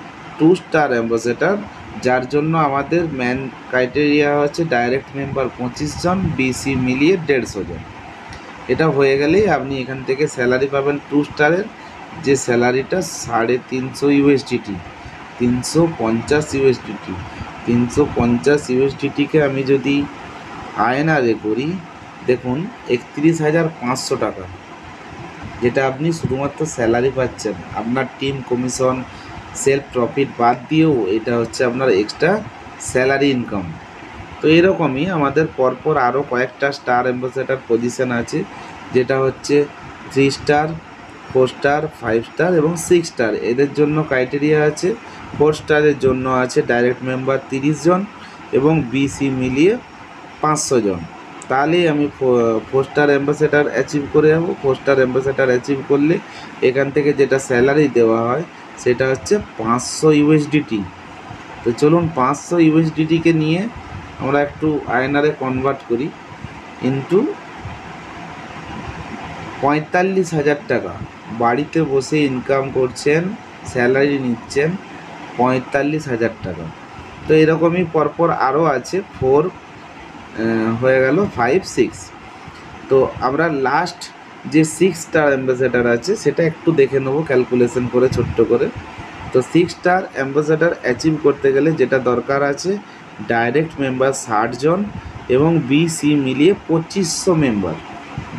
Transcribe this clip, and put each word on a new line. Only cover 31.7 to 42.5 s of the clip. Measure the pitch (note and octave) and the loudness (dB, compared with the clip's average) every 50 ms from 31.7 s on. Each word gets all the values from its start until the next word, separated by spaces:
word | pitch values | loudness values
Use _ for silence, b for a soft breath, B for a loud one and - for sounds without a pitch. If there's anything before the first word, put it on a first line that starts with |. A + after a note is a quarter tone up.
| A#2+ B2+ C3 C3 | 0 2 2 4
এক্সট্রা | G#2+ F#2 G#2+ G#2+ - - - E3 G3 A3 G3+ - - - - - - - | 4 4 2 0 -2 0 2 2 2 0 -2 -6 -14 -16 -18 -18 -18 -14
স্যালারি | - - - B2+ B2+ C3+ C#3 C#3 C#3+ C#3+ | -10 -4 0 2 2 2 2 2 2 2
ইনকাম। | C#3 B2 A#2 - G#2+ G2+ F#2 E2 D#2+ - - - - - - - - - - - - - | 0 0 -2 -4 -6 -6 -6 -8 -10 -12 -16 -18 -18 -18 -18 -18 -16 -16 -16 -16 -10 -2
তো | - D3+ | 2 4
এরকমই | D#3+ E3 F3 F#3+ F#3 E3 E3+ C#3 C3 C3 D3+ F#3 | 6 6 6 6 4 2 0 0 0 0 -2 -2
আমাদের | F#3+ D#3+ C#3+ C#3 C3 D3 D#3+ D3+ - - | 0 0 0 2 2 2 0 0 0 0
পরপর | C3 B2+ B2+ B2+ - D#3 D#3 D3 | 2 2 0 0 0 0 2 2
আরও | B2+ B2 B2 C3+ C#3+ C#3 | 2 2 2 0 -2 -2
কয়েকটা | B2+ A#2+ B2+ B2 - - C#3 C#3 | -2 -2 -2 -2 -2 -2 -2 -2
স্টার | C#3 - - - B2 B2 B2 | -2 -2 -2 0 2 2 2
অ্যাম্বাসেডর | B2+ B2 B2 B2+ C3 B2 C3 C3 - C3+ C3 - - | 2 0 -2 -4 -6 -4 -4 -4 -2 -4 -4 0 0
পজিশন | A#2 A2+ A#2+ B2 A#2 - C3 B2 | 0 0 2 0 -2 -2 -2 -2
আছে, | B2 A#2 A#2 - - D#3 G3 - B B B B B - - - - | 0 -2 -2 -4 -4 -6 -6 -6 B B B B B -16 -12 -2 0
যেটা | B2+ B2+ A#2+ C3+ C3+ | 2 2 2 2 2
হচ্ছে | C3+ C3 B2+ - - - C#3+ D3 C#3+ C#3+ - - - - - - - - | 2 0 -2 -4 -2 0 2 2 2 0 -4 -12 -18 -18 -18 -16 -16 -4
থ্রি | - C3 C#3 C#3 | 0 2 2 2
স্টার, | C3+ - - - D3+ D3 D3+ D#3 E3 D#3+ - - - - - - - - - - - | 2 0 0 2 2 2 2 0 -4 -8 -12 -16 -20 -20 -20 -20 -20 -18 -14 -2 2
ফোর | C3 C3 B2 | 2 2 2
স্টার, | - - - C#3+ C#3+ D3+ D3+ D#3 - - | 2 0 0 0 0 0 0 -4 -8 -8
ফাইভ | - A#2 A2 A#2 A2+ | -4 0 0 0 -2
স্টার | - - - D#3 F3 | -2 -2 -2 0 2